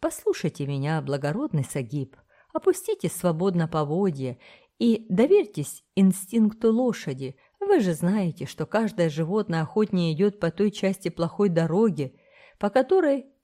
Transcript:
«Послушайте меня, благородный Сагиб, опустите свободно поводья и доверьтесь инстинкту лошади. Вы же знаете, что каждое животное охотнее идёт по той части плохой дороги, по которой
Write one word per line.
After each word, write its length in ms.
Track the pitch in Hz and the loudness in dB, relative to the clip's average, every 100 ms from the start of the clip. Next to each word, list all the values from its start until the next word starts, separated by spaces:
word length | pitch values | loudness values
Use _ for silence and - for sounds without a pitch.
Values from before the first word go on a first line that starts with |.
«Послушайте 680 | 330 - 427 - 156 - 139 | -6 -4 -2 -2 -4 -4 -4
меня, 340 | 139 143 160 | -4 -2 -2
благородный 640 | 135 139 143 202 302 151 | -2 -4 -2 -4 -2 -2
Сагиб, 520 | 127 147 117 147 131 - _ _ _ | -2 -6 -6 -6 -6 -12 _ _ _
опустите 560 | 311 381 370 - 403 160 | -2 0 0 -4 -4 -4
свободно 600 | - 180 160 196 170 160 | -2 -2 0 0 0 0
поводья 680 | 160 143 170 202 139 131 - - - _ _ | -2 -2 0 -2 -2 -6 -8 -16 -20 _ _
и 280 | 233 220 - | 0 0 0
доверьтесь 760 | 185 277 403 - - 143 - _ | 2 6 4 4 -4 -8 -10 _
инстинкту 760 | - 190 185 - 226 214 220 226 | 4 4 4 -2 2 2 2 2
лошади. 640 | 226 254 - - 131 131 - _ _ | 2 0 -2 -6 -8 -10 -12 _ _
Вы 200 | 392 370 | 2 2
же 140 | 185 | 2
знаете, 520 | 156 170 208 175 - 139 | 0 0 0 -2 -4 -10
что 200 | - 156 | -8 -4
каждое 420 | 214 220 - 165 | -2 -2 0 -2
животное 540 | 147 160 214 202 165 | 0 -2 -2 -2 -2
охотнее 500 | 156 214 208 185 165 | -2 0 0 2 0
идёт 280 | 151 202 202 | 2 0 0
по 100 | 165 | -4
той 200 | - 208 | 0 -2
части 360 | - 196 190 170 | 0 -2 -2 -6
плохой 400 | - 165 - 202 | -4 -4 0 0
дороги, 680 | 165 165 175 226 151 131 - _ _ - _ | 2 0 2 2 0 -6 -10 _ _ -20 _
по 100 | 202 | 0
которой 580 | 254 262 381 311 277 262 _ | 0 2 2 4 0 -4 _